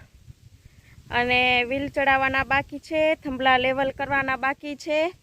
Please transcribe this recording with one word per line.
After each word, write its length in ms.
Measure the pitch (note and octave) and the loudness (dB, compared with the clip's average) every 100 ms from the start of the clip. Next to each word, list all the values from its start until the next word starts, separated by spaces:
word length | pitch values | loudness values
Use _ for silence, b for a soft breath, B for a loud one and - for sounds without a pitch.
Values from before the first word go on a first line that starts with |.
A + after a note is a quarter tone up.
| - - - - - - b b b b - | -20 -20 -20 -20 -20 -20 b b b b -4
અને 540 | A#3+ A#3+ B3 B3+ B3 | -2 2 2 4 2
વ્હીલ 240 | A#3+ C4+ C#4 | 0 -4 -4
ચડાવવાના 560 | D4 C#4 C4+ C4+ C4+ | 0 2 2 2 0
બાકી 340 | B3 C4 C#4 C#4+ | 0 -2 -2 -10
છે, 360 | - D#4+ D#4 | -6 0 0
થંભલા 440 | D#4 D4+ B3+ C4 B3+ | 0 -4 -2 2 4
લેવલ 320 | B3+ C4 C4+ | 2 0 -2
કરવાના 460 | C4+ C#4 C#4 C4+ C4 | -2 -4 -2 -2 -2
બાકી 400 | C4 C#4 D4 C#4+ | -4 -4 -8 -10
છે. 360 | E4 D4+ E4 F#4 | -4 -2 -2 -4